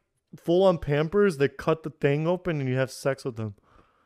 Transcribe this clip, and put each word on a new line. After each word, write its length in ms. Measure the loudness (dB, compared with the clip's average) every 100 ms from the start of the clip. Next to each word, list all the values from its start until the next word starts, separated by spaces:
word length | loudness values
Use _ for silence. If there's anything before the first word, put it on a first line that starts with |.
| _ _ _ -10
full 280 | 0 4 4
on 120 | 2
Pampers. 600 | 0 0 0 2 2 2
They 100 | -2
cut 360 | 0 -2 -2
the 60 | -4
thing 380 | -2 0 0 0
open 320 | -2 -4 -4
and 80 | -2
you 60 | -2
have 160 | -2
sex 320 | -4 -4 -4
with 140 | -8 -8
them. 180 | -10 -12 _ _ _ _